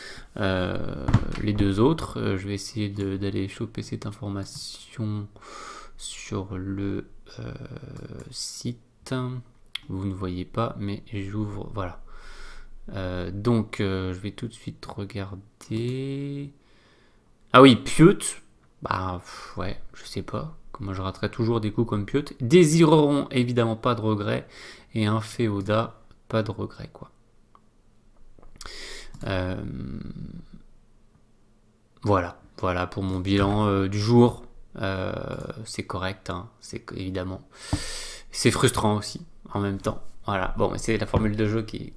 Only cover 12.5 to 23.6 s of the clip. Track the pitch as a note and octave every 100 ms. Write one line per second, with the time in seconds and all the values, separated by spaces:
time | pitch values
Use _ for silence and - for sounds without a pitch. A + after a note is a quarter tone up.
12.5 | - - - - G2 F#2 F2+ F2 G2 A2+
13.5 | A2+ G#2+ - G2+ F#2+ F#2 F2+ G2+ - A#2
14.5 | - - - - - G2+ G#2 G2 G2 G2+
15.5 | _ - A2 A#2+ C3 C3+ C#3 C#3+ C#3+ C#3+
16.5 | - _ - - _ _ _ _ _ -
17.5 | B2+ C#3 A2+ - - E3 - - - -
18.5 | _ _ _ - F#2+ F#2 F2 - - -
19.5 | - F#2 - - - - G2+ - G#2+ D#3
20.5 | - - - G2 F#2+ F#2+ - G#2 - A2+
21.5 | A#2 G#2 A2+ A#2 G#2+ G2 C#3 D3 - A#2
22.5 | F3 D#3+ D#3+ D#3+ D#3 C#3+ C#3+ - C3 A#2+
23.5 | A#2+